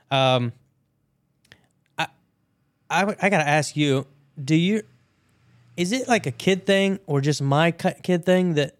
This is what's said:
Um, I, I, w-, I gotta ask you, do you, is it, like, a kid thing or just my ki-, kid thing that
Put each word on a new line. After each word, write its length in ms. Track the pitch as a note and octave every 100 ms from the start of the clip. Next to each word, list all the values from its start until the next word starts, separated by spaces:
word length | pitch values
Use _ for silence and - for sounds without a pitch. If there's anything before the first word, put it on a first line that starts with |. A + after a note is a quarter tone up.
| _
Um, 420 | C3+ C3 B2+ A#2+ - _ _ _ _ _ _ _ _ _ - _ _ _ -
I, 120 | - _ _ _ _ _ _ _ -
I, 100 | D#3+
w-, 160 | G3 -
I 60 | G3
gotta 160 | F#3+ D3
ask 280 | D3+ C#3+ D3
you, 320 | D3 C3+ C#3 _ _ -
do 140 | C3+ D#3+
you, 260 | F3 G#3+ - _ _ _ _ _ _ _ _ -
is 160 | F3+
it, 160 | B3+ B3
like, 180 | A3+ C#3+
a 60 |
kid 340 | - - F#3+ G3
thing 320 | G3 G3 F#3+ -
or 140 | C#3+
just 200 | C#3+ C#3
my 300 | C#3 C#3+ E3+
ki-, 240 | E3 F#3 -
kid 220 | - F3 F#3
thing 280 | F#3 F3+
that 200 | D3+ C#3 -